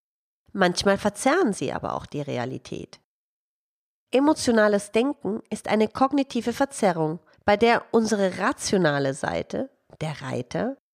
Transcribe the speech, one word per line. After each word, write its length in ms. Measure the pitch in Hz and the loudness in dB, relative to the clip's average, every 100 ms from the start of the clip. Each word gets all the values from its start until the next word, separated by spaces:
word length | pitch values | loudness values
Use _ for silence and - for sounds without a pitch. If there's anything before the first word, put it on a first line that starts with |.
| _ _ _ _ _ | _ _ _ _ _
Manchmal 440 | 196 180 175 202 196 | 0 2 2 0 0
verzerren 560 | 208 202 262 349 359 | 0 -2 0 2 2
sie 200 | - 143 | 0 -4
aber 220 | - - | -4 -6
auch 120 | - - | -6 -8
die 140 | 147 | -8
Realität. 800 | 139 123 120 - - - - - _ _ _ _ _ _ _ _ _ _ _ | -6 -6 -6 -8 -10 -12 -12 -18 _ _ _ _ _ _ _ _ _ _ _
Emotionales 800 | 247 294 311 - 226 214 202 - | 2 2 2 2 4 4 2 0
Denken 500 | 220 269 285 190 220 - | 0 0 -2 -6 -6 -8
ist 160 | 214 - | -10 -2
eine 220 | 214 214 | 0 0
kognitive 640 | - 262 285 269 240 240 | 0 0 0 -2 -4 -4
Verzerrung, 680 | 233 269 - 202 165 156 170 - _ | -2 -4 0 0 2 -2 -4 -12 _
bei 120 | - 208 | 0 4
der 260 | 233 233 - | 4 4 2
unsere 480 | 233 220 214 190 185 | 2 2 2 0 0
rationale 720 | 214 - - 196 160 143 139 | -2 -2 0 2 4 2 0
Seite, 560 | 139 - 85 - - 262 _ _ - | -2 -4 -4 -4 -6 -8 _ _ -10
der 220 | 156 143 | -8 -8
Reiter, 540 | 135 123 - 165 220 277 _ | -6 -6 -6 -4 -4 -6 _